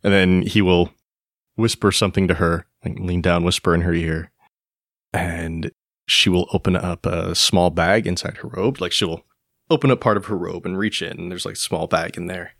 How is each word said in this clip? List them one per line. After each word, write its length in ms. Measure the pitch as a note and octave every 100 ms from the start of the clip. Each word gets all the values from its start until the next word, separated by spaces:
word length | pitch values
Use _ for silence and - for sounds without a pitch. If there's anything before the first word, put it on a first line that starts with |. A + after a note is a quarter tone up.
And 100 | G2+
then 280 | G2 F#2 F2+
he 200 | F2+ G#2+
will 300 | F#2 F2 F2 _ _ _ _ _ _ -
whisper 360 | A2+ - G2+
something 360 | - G2+ G2+ F#2
to 80 | E2+
her, 300 | E2+ E2+ - _
like, 160 | - -
lean 220 | F2+ F2
down, 240 | F2+ F2 F2
whisper 280 | - -
in 80 | E2+
her 120 | E2+
ear. 380 | E2+ E2 D#2+ E2 _ _ _ _ _ _ _ _
And 580 | - F2 E2+ E2 D#2+ E2+ _ _ _ -
she 240 | - -
will 180 | F2+ F2+
open 220 | F#2 - F#2
up 300 | F#2 E2+ -
a 280 | F2 F2+
small 360 | E2+ - F#2+ F2
bag 360 | E2 E2+ G#2+ F#2
inside 320 | F2+ - -
her 120 | -
robe. 320 | F#2+ A2 C#3
Like, 100 | F2
she'll 320 | - F#2 E2 _ _ _ _ _
open 200 | D#3 C#3
up 120 | B2
part 160 | - G#2
of 80 | G2
her 120 | G2
robe 280 | F2 F2 F2+
and 120 | F#2+
reach 240 | G#2+ -
in, 160 | - -
and 140 | F2
there's, 140 | F2+ -
like, 100 | -
a 40 |
small 280 | - E2+ D#2+
bag 300 | D#2+ E2+ -
in 100 | F2
there. 240 | F#2 F2